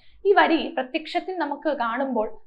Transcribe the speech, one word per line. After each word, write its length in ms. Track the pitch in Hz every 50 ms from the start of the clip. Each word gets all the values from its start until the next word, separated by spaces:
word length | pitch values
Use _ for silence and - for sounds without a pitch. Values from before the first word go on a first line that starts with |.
| _ - _ - -
ഈ 60 | 392
വരി 420 | 381 359 311 294 330 285 220 - -
പ്രത്യക്ഷത്തിൽ 640 | 262 262 - - 311 311 - - 349 320 370 370 349
നമുക്ക് 300 | 294 277 277 - - 311
കാണുമ്പോൾ 760 | 269 - 233 226 233 254 277 269 240 220 214 214 - - -